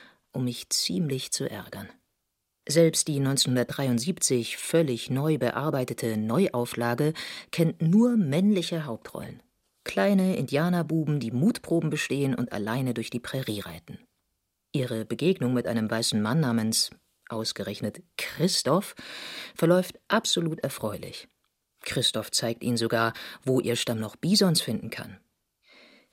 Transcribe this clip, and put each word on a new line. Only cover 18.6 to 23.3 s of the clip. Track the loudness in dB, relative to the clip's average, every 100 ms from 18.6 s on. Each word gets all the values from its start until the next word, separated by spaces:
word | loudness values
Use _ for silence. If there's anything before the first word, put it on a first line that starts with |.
| 2 0 0 -14 -16 -14 -14 -14 -12 0
verläuft | 4 4 2 -8 0
absolut | 0 2 0 -2 -4
erfreulich. | -6 -4 -6 -6 -10 -16 -18 _ _ _ _ _
Christoph | -6 -2 0 -2 -2
zeigt | -2 -2 -2 -2
ihnen | 0
sogar, | 2 2 2 -2 -16